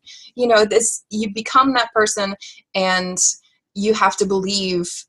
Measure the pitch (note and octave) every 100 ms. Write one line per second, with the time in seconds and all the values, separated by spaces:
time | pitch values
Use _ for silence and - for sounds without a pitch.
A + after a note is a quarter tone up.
0 | - - - B3 A#3+ A3 G#3+ A3+ - -
1 | - G#3+ A3 G#3 A3 C4 C4+ B3 A3+ A3+
2 | G#3+ G#3+ G3 G3+ - - _ G3 F#3 F#3
3 | F3+ F#3 - - _ _ _ G3+ G#3+ G#3
4 | G3 - G3 G3 F#3+ G3+ F#3+ F3+ E3+ -